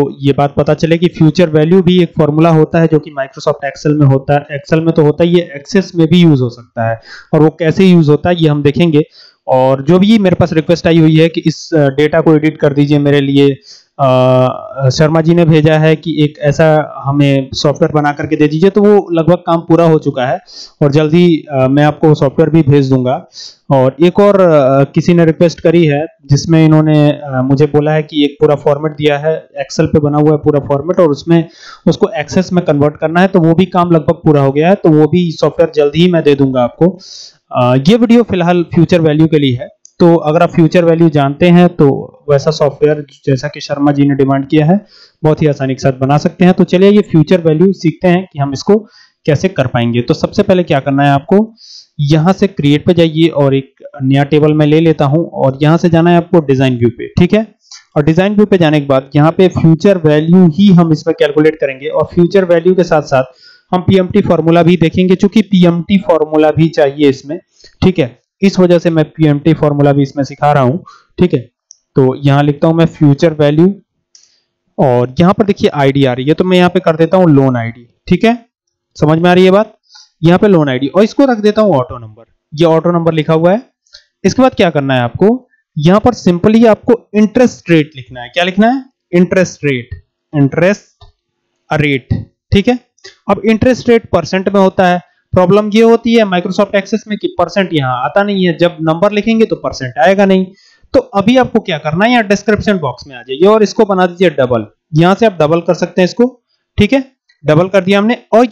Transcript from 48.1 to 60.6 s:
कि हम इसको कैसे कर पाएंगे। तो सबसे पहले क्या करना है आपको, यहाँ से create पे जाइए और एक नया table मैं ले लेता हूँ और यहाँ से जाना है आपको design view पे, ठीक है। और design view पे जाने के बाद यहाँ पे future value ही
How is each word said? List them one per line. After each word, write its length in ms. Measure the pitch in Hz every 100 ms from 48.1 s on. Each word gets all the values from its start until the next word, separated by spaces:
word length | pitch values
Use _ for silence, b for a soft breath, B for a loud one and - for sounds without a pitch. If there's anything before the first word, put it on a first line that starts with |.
| 175 185
कि 60 | 147
हम 140 | 139
इसको 240 | 135 - 214 214 b b b -
कैसे 220 | 139 190
कर 180 | 185 123
पाएंगे। 360 | 123 117 117
तो 120 | 120
सबसे 280 | 156 - -
पहले 200 | 196 185
क्या 180 | 175 147
करना 240 | 139 139
है 60 | 143
आपको, 440 | 139 143 190 220 B B B B -
यहाँ 320 | 143 156 165
से 140 | 190 196
create 400 | - 143 147 -
पे 80 |
जाइए 340 | 170 165 156 165
और 260 | 143 139
एक 300 | 135 135 _ - -
नया 220 | 131 139
table 300 | 143 151 151
मैं 120 | 151 151
ले 140 | 151
लेता 240 | 165 156
हूँ 200 | 143 151 170
और 240 | - 135 135
यहाँ 140 | 147 165
से 120 | 175
जाना 220 | 165 170
है 60 | 175
आपको 240 | 170 180
design 380 | 143 135 131 123
view 100 | 117
पे, 200 | - -
ठीक 260 | - 175
है। 120 | 214 220 _ B B B 156
और 80 |
design 300 | 147 160 190
view 120 | 208 208
पे 120 | 196
जाने 220 | 160 151
के 60 | 139
बाद 240 | 135 135 151
यहाँ 160 | 151
पे 160 | 160 185
future 480 | 180 165 160 202 190
value 480 | 156 151 160 180 180
ही 200 | 151